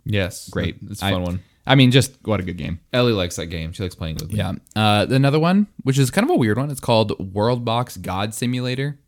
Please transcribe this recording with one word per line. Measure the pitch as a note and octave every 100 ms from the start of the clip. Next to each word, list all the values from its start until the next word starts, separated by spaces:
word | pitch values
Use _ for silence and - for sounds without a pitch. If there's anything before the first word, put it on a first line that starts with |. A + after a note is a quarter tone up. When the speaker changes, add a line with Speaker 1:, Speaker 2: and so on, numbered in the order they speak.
Speaker 1:
Yes. | - G#2 F2+ - -
Speaker 2:
Great. | F#2 E2+ - G2+
Speaker 1:
It's | G2+
a | G2
Speaker 2:
I |
Speaker 1:
fun | F#2
one. | F2+ F2+ - _ -
Speaker 2:
I | C3+
mean, | B2+
just | C3 A#2+ - -
what | G2+
a |
good | F#2 F2
game. | E2 E2+ -
Speaker 1:
Ellie | B2 B2
likes | G#2+ F2 -
that | E2
game. | E2 D#2+
She | F2
likes | F#2
playing | - E2 D#2
with | D#2+
me. | G#2
Speaker 2:
Yeah. | F#2 - - -
Uh, | G#2+ G#2 G2
another | C3 C#3 D#3
one, | E3 F#3+ G#3 -
which | C3 C3+
is | B2+
kind | F#3+ B3+
of |
a | E4+
weird | A2+ G#2+
one. | C#3+
It's | C3+
called | - A2+ G#2+ - F#2+ G2
World | A2 B2
Box | A#2 A#2 A#2+ -
God | F2+ F#2 G#2
Simulator. | A2 B2 B2 B2 B2+ C#3+ C#3+